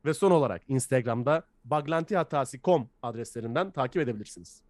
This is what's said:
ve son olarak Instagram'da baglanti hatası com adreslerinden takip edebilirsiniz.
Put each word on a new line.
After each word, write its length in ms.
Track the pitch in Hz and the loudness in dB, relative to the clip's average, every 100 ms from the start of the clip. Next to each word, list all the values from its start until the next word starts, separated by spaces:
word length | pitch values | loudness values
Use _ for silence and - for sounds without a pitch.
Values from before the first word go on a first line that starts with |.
ve 100 | 143 | -2
son 160 | 156 196 | 2 4
olarak 320 | 170 131 87 - | 6 4 -2 -2
Instagram'da 720 | 131 - 131 120 117 123 160 - _ | -2 2 0 0 -2 0 0 -2 _
baglanti 520 | 117 151 143 165 160 190 | -4 -2 0 -2 0 -2
hatası 420 | 160 147 131 131 | 0 -2 -4 -2
com 240 | - 165 117 _ | 2 2 2 _
adreslerinden 680 | 120 113 120 117 113 131 190 | -10 -8 -8 -8 -4 -2 -2
takip 320 | 147 127 175 | -4 -2 -2
edebilirsiniz. 600 | 131 107 104 - 87 - | -2 -4 -10 -16 -20 -20